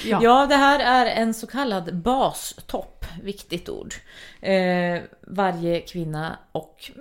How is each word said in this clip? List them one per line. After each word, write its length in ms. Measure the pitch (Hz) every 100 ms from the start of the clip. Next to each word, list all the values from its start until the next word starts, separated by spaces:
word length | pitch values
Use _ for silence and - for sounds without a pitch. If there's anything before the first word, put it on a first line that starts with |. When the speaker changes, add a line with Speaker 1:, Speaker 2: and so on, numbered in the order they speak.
| 214
Speaker 1:
Ja. 140 | 208
Speaker 2:
Ja, 240 | 226 247 277
det 100 | 285
här 240 | 277 285
är 260 | 247 254 233
en 280 | - 226
så 140 | 220 226
kallad 480 | 254 277 196 175 175
bastopp. 1080 | 170 262 190 - - - - - - - - 170
Viktigt 460 | 196 196 - 170 -
ord. 240 | 50 - - - - - -
Eh, 580 | - 190 180 180 175 175 - - -
varje 520 | 185 190 170 170 170
kvinna 580 | 165 180 160 156 160 - _
och 400 | - - _ - -